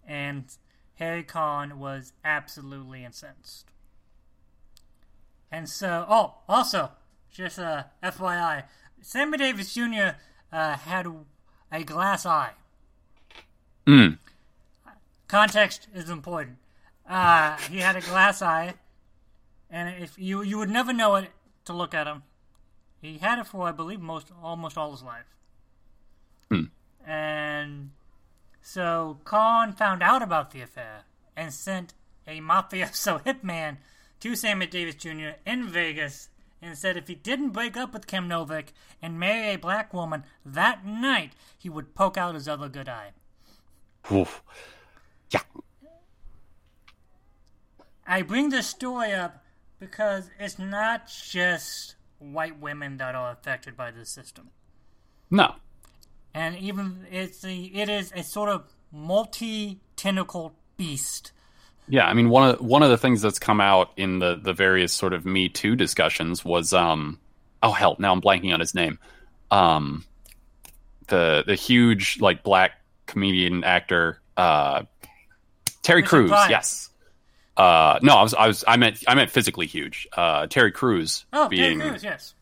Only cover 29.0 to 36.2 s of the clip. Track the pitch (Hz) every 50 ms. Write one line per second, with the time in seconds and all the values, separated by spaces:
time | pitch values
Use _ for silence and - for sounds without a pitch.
29 | 165 160 151 143 - - - 214 220 226 233 226 226 214 196 - 214 202 190 180
30 | 175 180 240 262 240 196 175 156 143 - - 135 123 - _ 135 120 110 107 107
31 | 101 _ _ _ _ _ _ 156 165 160 139 - - 196 190 185 180 170 _ _
32 | _ _ _ _ _ - 156 156 156 160 170 196 196 - - 185 185 - - -
33 | - 208 175 151 - 254 262 262 - 185 170 165 160 151 143 143 _ _ _ _
34 | _ _ _ _ - 226 240 - - 220 202 190 185 170 - 180 175 165 156 _
35 | - 165 160 156 156 151 156 - _ 196 240 254 240 202 160 175 170 160 156 151
36 | 151 143 139 -